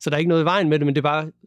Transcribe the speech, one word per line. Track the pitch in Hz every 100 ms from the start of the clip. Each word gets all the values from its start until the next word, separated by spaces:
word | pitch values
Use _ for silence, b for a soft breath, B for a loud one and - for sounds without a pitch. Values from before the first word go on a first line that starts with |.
Så | 151
der | 147
er |
ikke | 170
noget | 165
i |
vejen | 156 196 160
med | 151
det, | 143
men |
det | 143
er |
bare | 147 156 160 -